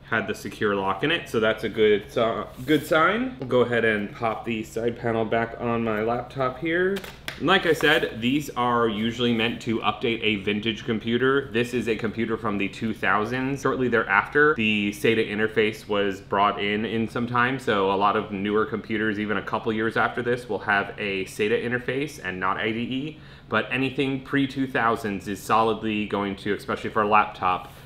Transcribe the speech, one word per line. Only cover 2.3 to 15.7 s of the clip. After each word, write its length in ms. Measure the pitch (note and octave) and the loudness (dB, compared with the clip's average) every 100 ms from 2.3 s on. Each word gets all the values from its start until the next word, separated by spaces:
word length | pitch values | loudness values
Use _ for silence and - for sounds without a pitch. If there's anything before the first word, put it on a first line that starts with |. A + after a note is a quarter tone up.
| G#2 - - B2+ | 0 -6 -10 2
good 200 | D3+ - | 2 4
sign. 500 | D#3+ E3+ A3 C4 - | 4 4 2 -4 -6
We'll 80 | B2+ | 0
go 120 | B2 | 4
ahead 200 | A#2 A#2+ | 4 4
and 320 | A2+ G#2 G2+ - | 4 2 -2 -2
pop 300 | A2+ G#2+ A2+ | -2 -2 -4
the 180 | A2+ | -4
side 340 | G#2+ A2 A#2 A2+ | -4 -2 -2 -2
panel 280 | A#2 A2+ A2 | -2 0 2
back 320 | A2+ A#2 - | 0 0 -4
on 240 | A#2+ A#2 | -2 0
my 200 | A2+ G#2+ | 0 0
laptop 560 | A2 A#2+ B2+ C#3 B2+ B2+ | 0 -2 -6 -2 -2 -2
here. 360 | E3 E3+ F#3 G3 - - - - | -2 0 0 -2 -8 -12 -12 -4
And 60 | C#3+ | 2
like 220 | F#3+ F3+ | 4 4
I 60 | |
said, 460 | D3+ D3 D#3+ C#3+ A2 | 4 4 4 2 -2
these 300 | A#2+ C#3+ C#3+ - | 0 0 -2 -2
are 300 | B2 A#2+ A#2 | 0 2 2
usually 440 | G#2 A2+ A2+ A#2+ | 0 -2 0 2
meant 300 | A2+ A2+ A#2 | 2 0 -2
to 160 | - A2 | -2 0
update 400 | G#2 - A#2+ A2+ | 0 -2 -2 0
a 140 | A2 G#2 | 0 0
vintage 480 | F#2+ G#2 A2+ G#2 - | 0 0 0 -2 -2
computer. 640 | A2 A#2 A#2+ C3 C#3 C3+ | -2 0 2 2 2 0
This 240 | A2 A#2+ B2 | -2 0 -2
is 120 | A2 | -2
a 80 | G#2+ | -2
computer 400 | A2 G2+ A2 A2 | -2 -2 -2 -2
from 220 | A2+ G2+ | -2 -2
the 100 | G2 | -4
two 280 | - A2 G2+ | -4 -6 -2
thousands. 680 | G2 G2+ A2 C3 C3 C#3 | 2 2 0 -2 -2 0
Shortly 280 | C3+ C3 B2 | 0 0 2
thereafter, 680 | A2+ A2 G2 - D3 D3+ D3+ | 2 2 0 2 4 4 4
the 360 | G#2+ G#2+ G2+ | 2 2 0
sata 380 | G2 B2 A2+ G#2 | 2 2 4 0
interface 580 | G#2 A2 A2+ G#2+ | 0 0 2 0